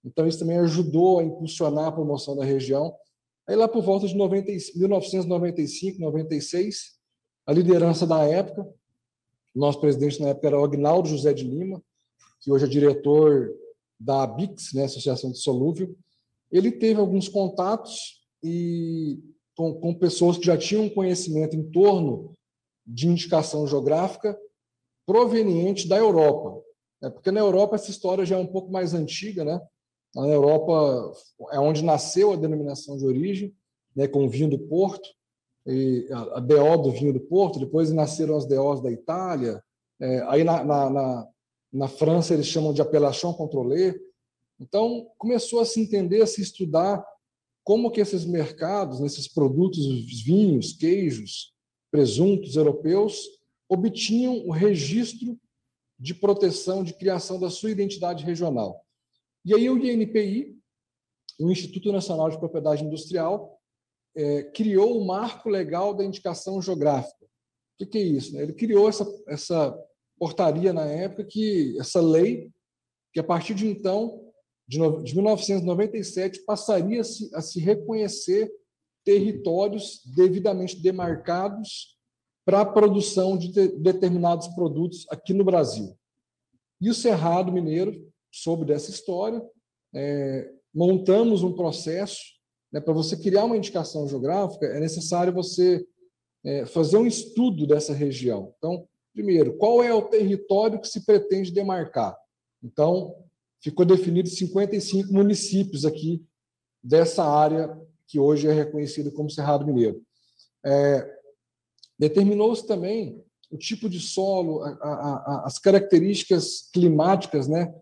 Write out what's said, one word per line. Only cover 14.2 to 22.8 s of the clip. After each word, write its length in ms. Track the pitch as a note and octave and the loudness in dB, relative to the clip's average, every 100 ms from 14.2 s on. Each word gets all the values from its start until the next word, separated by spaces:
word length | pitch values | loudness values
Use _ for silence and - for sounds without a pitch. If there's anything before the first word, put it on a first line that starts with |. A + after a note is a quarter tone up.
abix, 500 | C3 A2 G3 - - | -2 -4 -8 -8 -8
né, 100 | C3+ C#3 | -4 -4
Associação 460 | C3+ C#3 B2 C3 | -4 -4 -4 -6
de 60 | B2+ | -6
Solúvel, 580 | - B2 C#3 E3 F#3 - _ _ _ _ _ | -4 0 -2 -2 -8 -10 _ _ _ _ _
ele 200 | F3+ G3 | 0 2
teve 280 | - A3+ G#3+ | 0 0 2
alguns 300 | G3 F#3+ F#3 | 2 0 -2
contatos 920 | G3+ F#3+ F#3 F#3 A3 - - - _ _ _ | -2 -4 -2 -2 -4 -6 -16 -16 _ _ _
e 760 | E3 E3+ F3 E3+ E3 E3 D#3 C#3 - _ _ - | -6 -4 -4 -4 -4 -6 -6 -8 -12 _ _ -6
com, 180 | E3 D#3 | -6 -4
com 180 | E3+ | -6
pessoas 440 | E3+ F3+ - F3 F3 | 0 0 4 4 4
que 80 | E3+ | 2
já 120 | D#3+ | 2
tinham 320 | - G#3 G#3+ | 2 0 0
conhecimento 680 | G#3 F#3 F3+ F3 D3+ D#3 D#3+ | 0 0 0 -2 -2 -2 -4
em 80 | D#3 | -2
torno 640 | E3+ G3+ F#3+ D#3 A2+ - - _ _ _ _ | 6 6 6 0 -4 -10 -20 _ _ _ _